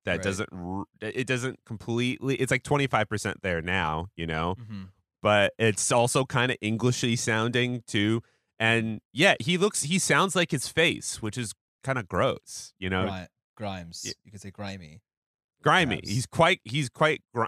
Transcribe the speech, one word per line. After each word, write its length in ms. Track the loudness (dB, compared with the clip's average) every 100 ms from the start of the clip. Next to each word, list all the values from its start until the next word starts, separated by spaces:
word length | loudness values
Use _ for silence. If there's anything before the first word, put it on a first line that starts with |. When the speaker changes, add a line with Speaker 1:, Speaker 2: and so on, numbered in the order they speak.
Speaker 1:
that 80 | -4 -2
Speaker 2:
Right. 40 |
Speaker 1:
doesn't 260 | -2 -4 -6
r-, 320 | -8 -8 -6 -8 -10
it 260 | -8 -6 -2
doesn't 340 | -2 -4 -8 -14
completely, 680 | -12 -4 -2 0 -2 -2 -2
it's, 160 | 0
like, 120 | 0
twenty-five 440 | 2 0 2 0 0
percent 340 | -2 -4 -4
there 180 | -2 -2
now, 460 | 0 0 0 -2 -6 -6
you 100 | -4
know? 280 | -2 -2 -4
Speaker 2:
Mm-hmm. 240 | -10 -14 -14 _ _ _ 4
Speaker 1:
But 240 | 4 4 2
it's 320 | 0 2 2
also 320 | 2 4 2
kinda 320 | 0 0 0 0
Englishy 540 | -2 0 0 2 0 0
sounding 680 | 0 0 2 0 0 -4 -4
too. 380 | 0 2 0 -4 _ _ -2
And 420 | 2 2 0 -6 _
yeah, 240 | 2 4 4
he 160 | 2 2
looks, 260 | 2 0
he 160 | -2 0
sounds 380 | 4 4 4 2
like 140 | 0
his 180 | -2 -2
face, 520 | 2 2 0 -6 -6
which 160 | -6 -6
is 160 | -8 -10 _ _
kinda 200 | -6 -4
gross, 680 | -2 0 0 -2 -8 -16 -16 -8
you 100 | -2
know? 140 | 0 0
Speaker 2:
Gri-, 180 | -4 -12 _ _ -12
Grimes. 460 | -10 -10 -12 -12 -12
Speaker 1:
Yeah. 80 | -12
Speaker 2:
You 80 | -16
could 80 | -18
say 120 | -16
grimy. 500 | -12 -10 -10 -14 -20 _ _ _ _ _ _
Speaker 1:
Grimy. 360 | 4 4 4 0
Speaker 2:
Perhaps. 120 | -4
Speaker 1:
He's 160 | -4 -2
quite, 340 | 4 4 4
he's 240 | -2 -4 -4
quite 360 | 2 2 2 _
gri-, 140 | -2